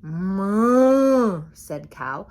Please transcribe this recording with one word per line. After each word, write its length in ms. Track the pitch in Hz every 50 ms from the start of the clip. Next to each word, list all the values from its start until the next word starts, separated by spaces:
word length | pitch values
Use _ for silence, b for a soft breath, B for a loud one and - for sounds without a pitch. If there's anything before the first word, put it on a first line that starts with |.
Moo, 1400 | 190 156 160 170 180 190 196 196 196 196 208 214 226 240 247 254 262 262 269 269 269 269 269 254 240 220 185 160 151 160
said 380 | - - - - 156 147 147 -
Cow 360 | - - 131 127 135 151 - -